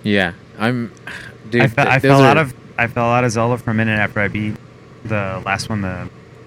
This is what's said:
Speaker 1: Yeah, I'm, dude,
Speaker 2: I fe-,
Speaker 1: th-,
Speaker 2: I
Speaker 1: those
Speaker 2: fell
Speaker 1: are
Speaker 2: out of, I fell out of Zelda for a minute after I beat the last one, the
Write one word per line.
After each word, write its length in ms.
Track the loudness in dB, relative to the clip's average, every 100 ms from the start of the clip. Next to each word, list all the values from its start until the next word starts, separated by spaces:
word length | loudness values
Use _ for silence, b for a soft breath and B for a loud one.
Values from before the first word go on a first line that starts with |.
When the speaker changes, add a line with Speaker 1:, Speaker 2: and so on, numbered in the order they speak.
Speaker 1:
Yeah, 320 | -2 0 0 -4 -16 -6
I'm, 340 | -4 -2 -6 -12 -18 B B -20 -4
dude, 140 | 0
Speaker 2:
I 40 | 2
fe-, 60 | 2
Speaker 1:
th-, 100 | 2
Speaker 2:
I 100 | 4
Speaker 1:
those 120 | 6
Speaker 2:
fell 100 | 6
Speaker 1:
are 40 | 6
Speaker 2:
out 100 | 4
of, 160 | 2 -4 -12 -4
I 100 | -2
fell 180 | 0 0
out 180 | 2 2
of 60 |
Zelda 260 | 0 0 -2
for 120 | -2
a 40 | 0
minute 240 | 0 0
after 220 | -2 -2
I 80 | -4
beat 260 | -2 -6 -8 -14 -20 -20 -18 -6
the 380 | -4 -4 -6 -2
last 220 | -2 -2
one, 100 | -4
the 280 | -4 -6 -10 -14 -20 -20